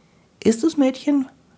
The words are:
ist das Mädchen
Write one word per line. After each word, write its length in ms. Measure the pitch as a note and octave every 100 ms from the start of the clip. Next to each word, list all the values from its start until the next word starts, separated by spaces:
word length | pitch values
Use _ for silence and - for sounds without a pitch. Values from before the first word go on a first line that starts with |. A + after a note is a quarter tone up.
| _ _ _ -
ist 220 | - A3+
das 140 | E4 D4
Mädchen 480 | C4 C4 - C#4+ C4 - _